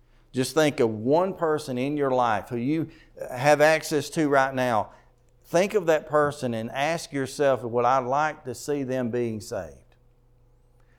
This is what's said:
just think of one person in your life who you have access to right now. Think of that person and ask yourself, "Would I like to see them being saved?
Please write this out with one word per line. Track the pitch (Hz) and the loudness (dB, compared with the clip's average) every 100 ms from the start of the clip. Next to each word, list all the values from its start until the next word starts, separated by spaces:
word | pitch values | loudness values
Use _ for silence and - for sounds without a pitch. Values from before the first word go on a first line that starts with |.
| _ _ _ | _ _ _
just | 123 131 | -4 -2
think | 156 151 139 | 2 2 2
of | 113 | 0
one | 107 117 160 190 | 0 0 2 2
person | 185 160 151 - 123 | -2 -2 -2 -2 -4
in | 139 147 | -2 -2
your | 139 | 0
life | 127 120 101 - | 2 2 0 -4
who | 123 | -4
you | 127 160 - - - - - | -2 -2 -4 -10 -20 -14 -10
have | 127 143 147 | 0 4 6
access | 151 160 - 151 135 | 6 4 0 -4 -2
to | 165 147 | -2 2
right | 139 131 | 2 2
now. | 127 127 110 95 - _ _ _ _ | 0 0 0 -2 -10 _ _ _ _
Think | - 170 196 | -2 0 2
of | 208 165 | 2 2
that | 151 - | 2 2
person | 151 147 139 127 | 2 2 0 -4
and | 113 117 | -4 -6
ask | 135 151 165 - | -2 -2 -2 -6
yourself, | 139 127 - 139 123 | -6 -6 0 2 2
"Would | 120 120 | -2 0
I | 120 131 | 2 2
like | 123 139 156 147 | 2 0 -2 -4
to | 127 | -12
see | 113 - 143 | -10 -6 -4
them | 127 131 120 | -2 -2 -2
being | 123 120 110 | -2 -4 -6
saved? | - 104 78 - _ _ _ _ _ _ _ _ _ _ _ | -8 -10 -10 -14 _ _ _ _ _ _ _ _ _ _ _